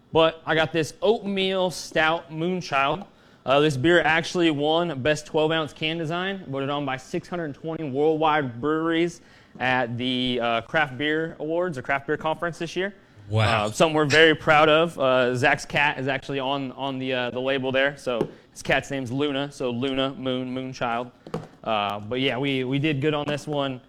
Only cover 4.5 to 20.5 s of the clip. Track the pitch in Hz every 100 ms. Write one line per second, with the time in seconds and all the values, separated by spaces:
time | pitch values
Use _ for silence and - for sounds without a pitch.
4.5 | 143 147 160 175 135 135 151 - 156 156
5.5 | 160 151 - 156 165 151 175 190 196 160
6.5 | 135 139 147 139 131 - 175 - 175 160
7.5 | 131 160 160 151 131 151 156 147 151 131
8.5 | 117 143 156 165 165 170 - - - -
9.5 | - 123 127 120 117 127 127 127 123 117
10.5 | 117 110 165 147 127 147 156 165 - 151
11.5 | 165 180 131 - 139 147 147 156 156 170
12.5 | 160 165 180 196 202 _ - 101 107 110
13.5 | 110 104 104 170 156 151 151 160 151 -
14.5 | 151 156 151 170 - 131 127 123 127 143
15.5 | 147 - 156 147 147 131 131 - 139 131
16.5 | 139 131 123 135 131 131 127 123 120 131
17.5 | 135 131 131 139 143 - 117 - - -
18.5 | - - 143 - 139 123 135 147 135 143
19.5 | 139 127 117 135 131 135 131 131 127 127